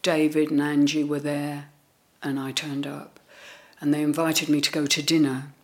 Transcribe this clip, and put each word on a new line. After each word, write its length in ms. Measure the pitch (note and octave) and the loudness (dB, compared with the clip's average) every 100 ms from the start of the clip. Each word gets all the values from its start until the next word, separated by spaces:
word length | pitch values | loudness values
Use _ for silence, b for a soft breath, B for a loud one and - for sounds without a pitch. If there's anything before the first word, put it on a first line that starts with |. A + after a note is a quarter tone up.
David 480 | F#3 D#3 D3+ D#3 D3+ | 2 2 2 2 2
and 120 | D3 | 0
Angie 420 | D3 D3 C#3+ D3+ | 2 4 2 2
were 160 | D3 D3 | -2 -2
there, 480 | D3 D3 D3 C#3+ C#3+ _ _ _ _ _ | -2 -4 -6 -8 -12 _ _ _ _ _
and 180 | C#3+ C3+ | -6 -4
I 120 | C3+ | -4
turned 340 | C3 D#3 C#3 C#3+ | -6 -6 -6 -6
up. 320 | C#3+ C#3+ - B B B B B B | -10 -16 -20 B B B B B B
And 120 | D3 | 0
they 80 | D3 | 2
invited 480 | D3+ D#3 D#3+ D#3 D3+ | 2 2 0 0 0
me 100 | D3 | 0
to 100 | C#3+ | 0
go 140 | D#3 | -2
to 180 | C#3+ D#3 | 0 0
dinner. 520 | C#3+ D#3+ C#3+ C3 C#3+ - | 2 4 4 0 -8 -16